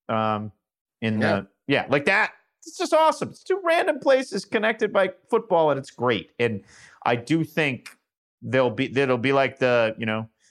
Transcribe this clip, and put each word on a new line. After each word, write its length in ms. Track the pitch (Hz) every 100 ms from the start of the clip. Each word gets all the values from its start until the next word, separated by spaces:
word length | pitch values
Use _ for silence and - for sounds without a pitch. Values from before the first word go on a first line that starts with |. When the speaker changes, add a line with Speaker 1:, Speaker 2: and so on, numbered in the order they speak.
| -
Speaker 1:
um, 420 | 113 110 107 107 - _ _ _ _
in 180 | 110 107
Speaker 2:
Yeah. 160 | 107 101
Speaker 1:
the, 120 | 98 _ -
yeah, 180 | 135 -
like 160 | 143 147
that. 260 | 196 - - _ _ -
It's 120 | -
just 160 | 349
awesome. 360 | 311 320 302 247
It's 140 | -
two 180 | - 381
random 360 | 339 339 359 302
places 440 | 277 262 262 196
connected 480 | - 226 214 226 214
by 200 | 202 190 - _
football, 420 | 226 226 170 156
and 80 | 135
it's 120 | 135
great. 400 | - 123 107 - -
And 240 | 120 107 - - - - -
I 100 | 120
do 280 | 117 160
think 460 | 151 - 147 120 - - _ _ _ _
they'll 280 | 113 127 127
be, 180 | 110 135
that'll 300 | 127 135 127
be 160 | 131
like 260 | 139 131 127
the, 360 | 127 120 113 110
you 80 | 113
know, 220 | 110 110 _ _